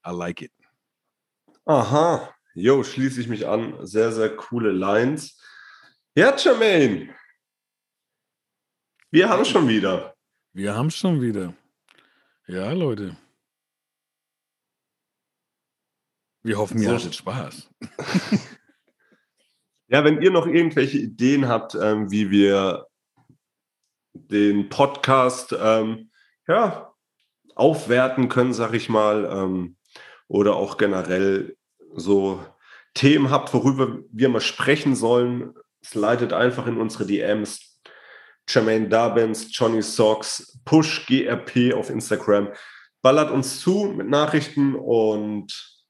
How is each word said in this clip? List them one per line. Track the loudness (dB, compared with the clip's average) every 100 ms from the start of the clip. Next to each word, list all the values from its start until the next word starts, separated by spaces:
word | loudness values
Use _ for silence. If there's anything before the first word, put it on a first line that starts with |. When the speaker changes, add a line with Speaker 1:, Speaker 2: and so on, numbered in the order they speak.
| -10
Speaker 1:
I |
like | -10 -8 -10
it. | -16 _ _ _ _ _ _ _ _ _ _ _ 0
Speaker 2:
Aha. | 2 4 2 2 0 -6 _ _
Jo, | -2 2 2
schließe | 2 -4 -4 -4
ich | -8
mich | -6 -2
an. | -4 -4 -12 -6
Sehr, | 0 0
sehr | 0 -2 -4
coole | -8 -2 0
Lines. | 0 0 2 2 -2 -10 _ -20 -20 -20 -20 _ _ _ 2
Ja, | 4 4
Jermaine. | 2 4 4 4 2 0 -8 -20 _ _ _ _ _ _ _ _ _ _ _ _ _ _ _ _ _ _ _
Wir | 4 4
haben | 2 2
schon | 2 4
wieder. | 2 0 -2 -6 _ _ _ _
Speaker 1:
Wir | -10 -6 -2
haben | -4
schon | -2 -2 0
wieder. | 0 -4 -6 -12 _ _ _ _ _ _ _ _ -12
Ja, | -8 -6
Leute. | -4 -2 -4 -8 -12 _ _ _ _ _ _ _ _ _ _ _ _ _ _ _ _ _ _ _ _ _ _ _ _ _ _ _ _ _ _ _ _
Wir | -6 -4
hoffen, | -2 -2
ihr | 0
Speaker 2:
So. | 0
Speaker 1:
hattet | -4 -10
Spaß. | -10 -10 -10 -16 -20 _
<laughs> | -20 -14 -4 -4 -2 -4 -4 -20 _ _ _ _ _ _ _ _ _ _ _ _ _
Speaker 2:
Ja, | 4 4
wenn | 4
ihr | 4
noch | 2 2
irgendwelche | 0 2 0 0 -2
Ideen | -6 0 2 2 0
habt, | -2 -4 -4
ähm, | 0 0 -2
wie | -2 2
wir | 4 6 4 2 -4 -10 _ _ _ _ _ _ _ _ _ _ _ _
den | -20 _ 2 4 2 -2
Podcast, | 0 0 0 0 2 2 -2 -8 -2
ähm, | 2 2 0 -6 -12 _ _ _ -2
ja, | 0 0 -4 -16 _ _ _ _ _ _ 0
aufwerten | 0 0 0 0 2 0 0
können, | 0 0
sag | -2 -4
ich | -4 0
mal, | 2 2 0 -2
ähm, | -4 -4 -4 -8 -14 _ -20 -20 -20 _
oder | 0 2 2
auch | -2 -2
generell | -2 0 -2 0 0 0 -4 -14 _ _ -18
so | -12 0 2 2 -4 -12 _ _ -20 _
Themen | 2 4 4 2
habt, | 0 0
worüber | 0 0 0 -2 -4 -14
wir | 0 0
mal | 2
sprechen | -2 -4 0 0 0 0
sollen, | 2 2 0 -4 -8 -16 _ _
slidet | -12 -4 0 0 0
einfach | 0 0 0 -6
in | -4
unsere | -6 -6 -4
D | -2
Ms. | 0 -2 -4 -12 -20 _ -20 -20 -20 -20 -20 _ -2
Jermaine | 0 2 0 2
Darbens, | 2 2 2 0 -2 -8
Johnny | -2 0 0
Socks, | -4 2 2 2 -4 -12 -12 -20
Push | 2 4 4 -4 0
G | 0 0
R | -4
P | -2 0 2
auf | 0 -4
Instagram. | -8 -4 -4 2 2 2 -8 -20 -20 -20 _
Ballert | 2 4 2
uns | -2 -4 -4
zu | -2 0 -2
mit | -6 0
Nachrichten | 0 2 -2 -2 0 0 0
und | 0 2 2 0 -4 -8 -10 -18 -18 _ _